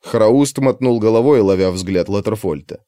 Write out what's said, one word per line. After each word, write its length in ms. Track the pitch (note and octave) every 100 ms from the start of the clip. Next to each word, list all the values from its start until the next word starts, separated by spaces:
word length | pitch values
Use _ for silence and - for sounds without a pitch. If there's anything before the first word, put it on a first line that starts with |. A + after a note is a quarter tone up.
Храуст 560 | - A#2 A2 C3+ C#3+ -
мотнул 400 | C3 B2 B2+ A#2
головой, 420 | G#2+ A2+ C3 C#3
ловя 300 | G2 F#2+ F#2+
взгляд 380 | F2+ F#2 F#2 E2+
Латерфольта. 760 | G2+ G2+ G#2+ F#2 D2 - D2